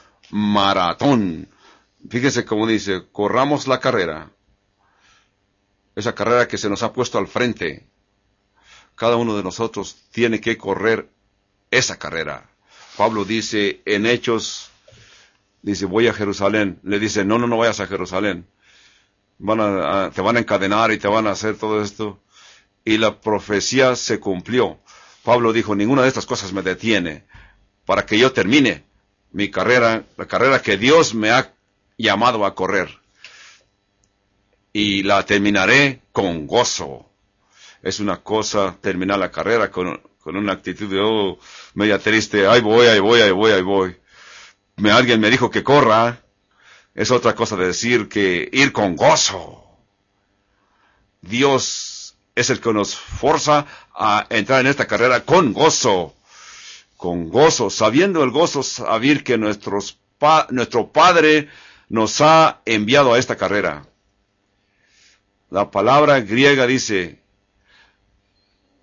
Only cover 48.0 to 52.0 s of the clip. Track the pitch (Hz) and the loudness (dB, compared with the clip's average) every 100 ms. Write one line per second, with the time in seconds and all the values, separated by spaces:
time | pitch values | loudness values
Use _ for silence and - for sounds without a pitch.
48 | 95 107 95 87 - 131 139 117 98 80 | 0 0 0 0 -2 0 0 0 -2 2
49 | 135 156 - 95 78 - _ _ _ _ | 4 4 0 -6 -12 -20 _ _ _ _
50 | _ _ _ _ _ _ _ _ _ _ | _ _ _ _ _ _ _ _ _ _
51 | _ _ 90 117 139 131 - - - - | _ _ -8 0 2 2 -2 -8 -12 -16